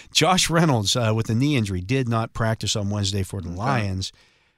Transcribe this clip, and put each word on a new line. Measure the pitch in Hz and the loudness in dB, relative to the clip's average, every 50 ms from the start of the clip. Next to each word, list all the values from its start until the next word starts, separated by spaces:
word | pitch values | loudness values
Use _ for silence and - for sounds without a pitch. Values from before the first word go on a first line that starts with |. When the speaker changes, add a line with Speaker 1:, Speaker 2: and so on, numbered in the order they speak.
| - - | -20 -4
Speaker 1:
Josh | - - 151 170 185 185 - - | 0 2 4 4 4 2 2 2
Reynolds, | 156 165 170 160 131 113 101 95 - | 2 4 4 4 4 2 2 0 0
uh, | 127 117 110 110 | 0 2 2 0
with | 113 110 - | 0 0 0
a | 110 | 0
knee | 117 135 151 151 | 0 2 2 2
injury, | 127 110 98 95 90 | 0 0 0 -2 -6
did | 90 95 131 135 131 117 | -4 -2 -2 -2 0 0
not | 117 113 113 - | 0 -2 -2 -4
practice | - - 117 110 110 - - 101 - | -4 -2 0 0 0 -2 -2 -4 -2
on | 110 101 101 | -2 -2 -2
Wednesday | 104 104 98 92 98 101 | -2 -2 -2 -2 -2 -2
for | 92 - - 101 | -4 -4 -6 -8
the | 90 90 | -8 -8
Speaker 2:
Okay. | 87 87 | -8 -4
Speaker 1:
Lions, | 107 135 139 120 104 98 95 95 95 - - _ _ _ _ _ _ _ _ | -2 -2 0 0 -2 -2 -4 -4 -6 -8 -12 _ _ _ _ _ _ _ _